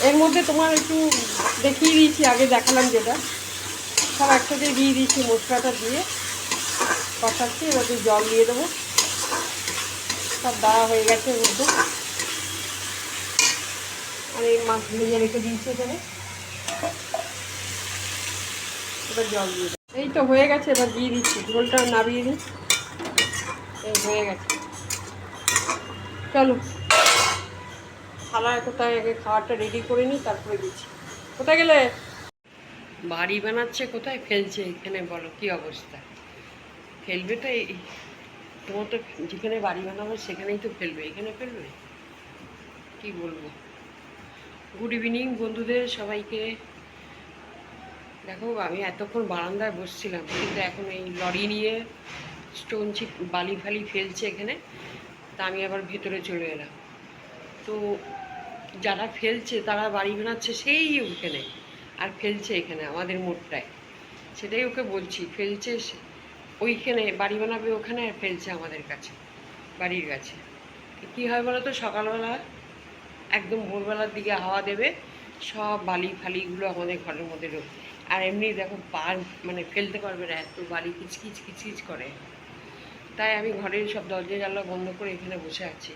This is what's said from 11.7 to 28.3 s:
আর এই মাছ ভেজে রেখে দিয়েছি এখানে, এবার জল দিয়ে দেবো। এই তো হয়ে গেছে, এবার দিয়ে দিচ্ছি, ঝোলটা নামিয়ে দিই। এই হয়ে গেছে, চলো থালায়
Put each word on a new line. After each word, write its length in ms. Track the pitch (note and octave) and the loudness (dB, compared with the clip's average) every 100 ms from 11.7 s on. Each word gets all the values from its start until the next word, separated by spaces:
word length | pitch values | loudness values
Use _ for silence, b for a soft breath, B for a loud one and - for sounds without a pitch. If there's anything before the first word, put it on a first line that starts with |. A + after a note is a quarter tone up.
| - - - - - - - - - - - - - - - - - - - - - - - - - - - | 6 4 2 -4 -4 -4 -2 -4 -6 -6 -6 -6 -6 -6 -6 -2 4 4 2 -2 -6 -6 -8 -8 -8 -6 0
আর 80 | A#3 | 4
এই 60 | A#3 A3+ | 4 4
মাছ 160 | A3 G#3+ | 0 0
ভেজে 260 | G#3+ A3+ A#3 | 0 2 4
রেখে 160 | A3 A#3 A3 | 4 2 -2
দিয়েছি 220 | A3+ C4 | -2 -4
এখানে, 220 | A#3+ B3 E4 - - - - - - - E4+ - - - - - - - - - - - - - - - - - - - - - - - | -2 -2 -4 -8 -10 -10 -10 -10 -8 -6 -2 -4 -4 -6 -6 -6 -8 -8 -8 -6 -6 -6 -6 -4 -4 -4 -6 -6 -6 -6 -8 -8 -8 -4
এবার 160 | A3 A3 | -2 0
জল 140 | G#3 F#3+ F3+ | 2 0 0
দিয়ে 140 | F3+ | -2
দেবো। 120 | - _ B3+ | -4 _ -6
এই 60 | C#4 D4+ | 0 4
তো 60 | C4+ | 8
হয়ে 160 | C4 C#4 | 8 8
গেছে, 160 | C#4+ D4 C4 | 6 4 4
এবার 140 | A#3+ A3 | 4 2
দিয়ে 120 | B3 A#3+ | 0 2
দিচ্ছি, 220 | A#3 G#3 G3 | 2 0 0
ঝোলটা 280 | A3 A#3+ B3+ B3 A#3 | 2 6 6 6 6
নামিয়ে 260 | A3+ A#3+ B3 | 4 2 0
দিই। 100 | D4+ - - - - - - E4+ - - - - - - - G#3+ | -2 -6 -12 0 0 0 -8 0 2 2 -2 -6 -8 -10 -8 -2
এই 60 | G#3+ G#3 | 0 2
হয়ে 180 | G#3+ G3+ | 2 0
গেছে, 180 | F#3 - - - - - - - - - - - - - - - - - - - | -4 -2 -4 -4 -12 -8 -6 -8 -12 -12 -2 8 10 10 0 -2 -8 -8 -8 0
চলো 220 | C#4 C4 B3 - - - - - - - - - - - - - - - - | 6 8 6 2 -8 4 8 8 8 4 2 -4 -12 -14 -14 -16 -16 -16 -14
থালায় 340 | - | -2